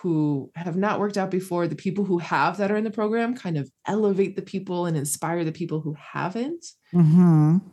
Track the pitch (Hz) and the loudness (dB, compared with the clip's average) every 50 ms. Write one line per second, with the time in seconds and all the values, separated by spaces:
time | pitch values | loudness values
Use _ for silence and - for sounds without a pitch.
0 | - 180 160 156 151 147 147 139 131 - _ 165 175 180 165 190 202 214 196 - | -4 -2 0 0 0 0 0 -2 -6 -8 _ -10 -8 -4 -2 -2 -2 -2 0 -2
1 | 202 208 202 202 190 190 180 185 185 - 175 175 170 165 151 - - 190 165 202 | -4 -2 -2 -2 -2 -2 -2 -4 -4 -2 -2 -2 -2 -2 -4 -4 -6 -4 -2 -2
2 | 196 175 180 175 160 - 175 147 147 165 175 202 202 196 208 214 220 220 214 233 | 0 0 0 -2 0 -2 0 2 2 0 0 -2 -2 -2 0 -2 -2 -4 -2 -2
3 | 214 208 220 233 233 233 247 247 - 180 165 143 135 - _ _ _ - 196 214 | -2 0 0 -2 -2 -2 -4 -6 -6 -4 -4 -4 -4 -6 _ _ _ -4 -2 0
4 | 214 202 196 185 196 185 196 196 190 - - 185 190 - 180 175 175 175 160 147 | 2 2 2 2 0 0 -2 -8 -10 -8 -8 -8 -6 -4 -4 -2 -2 0 -2 -2
5 | 139 143 - - 165 156 170 175 165 160 156 - 170 - 156 156 147 147 151 - | -2 -4 -6 -4 -4 -4 -2 -2 -2 -4 -4 -6 -6 -4 -4 -6 -4 -6 -10 -10
6 | - - - 139 143 175 185 233 247 294 339 339 - - - _ _ _ 170 175 | -14 -12 -8 -6 -6 -4 -4 -6 -6 -6 -8 -10 -14 -20 -20 _ _ _ 4 4
7 | 165 151 160 180 180 175 160 156 151 151 165 196 - - | 6 8 8 8 8 8 8 6 6 6 4 2 0 -4